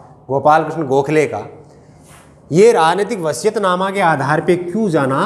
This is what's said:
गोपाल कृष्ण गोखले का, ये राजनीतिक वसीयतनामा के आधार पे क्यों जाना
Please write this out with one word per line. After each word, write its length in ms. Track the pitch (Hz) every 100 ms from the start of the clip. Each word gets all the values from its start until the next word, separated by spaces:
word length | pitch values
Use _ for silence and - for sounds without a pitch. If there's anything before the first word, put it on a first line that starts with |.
| - - -
गोपाल 360 | 135 143 156
कृष्ण 220 | 151 160 135
गोखले 380 | 135 139 156 135
का, 200 | 107 - - - - - - - - - - -
ये 220 | 160 226
राजनीतिक 480 | 208 160 180 196 220
वसीयतनामा 720 | - - 208 208 196 180 190
के 100 | 196
आधार 380 | 175 147 135 156
पे 160 | 170 175
क्यों 320 | 175 208 214
जाना 320 | 156 131 139